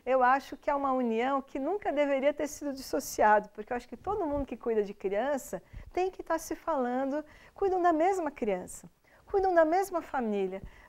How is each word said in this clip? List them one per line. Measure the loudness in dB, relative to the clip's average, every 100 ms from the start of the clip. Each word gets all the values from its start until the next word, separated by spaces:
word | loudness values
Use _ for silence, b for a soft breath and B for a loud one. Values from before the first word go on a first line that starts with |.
eu | 0 4
acho | 4 2 -2 -8
que | -2
é |
uma | 0 0
união | 0 0 0 0 -2
que | -4 -6
nunca | -4 -4 -2
deveria | 0 2 2 2
ter | 0 -4
sido | -6 -8
dissociado, | -8 -6 -6 -4 2 6 6 2
porque | -10 -8
eu | -8
acho | -8
que | -10
todo | -6 -2 -2
mundo | -2 -4
que | -6
cuida | -2 0
de | 0
criança | -2 -4 -2 0 -2 -4 -12 B B B
tem | -2 -2
que | -4
tá | -4 -4
se | -4
falando, | -8 -2 -2 0 -2 -2 -4 -6 B B
cuidam | -2 0 4
da | 4
mesma | 4 4 2 -2
criança, | -2 -2 -2 -4 -16 -20 _ b b b
cuidam | 0 4
da | 6
mesma | 6 4 0 -4
família. | -4 -4 -2 0 -2 -6 -12 B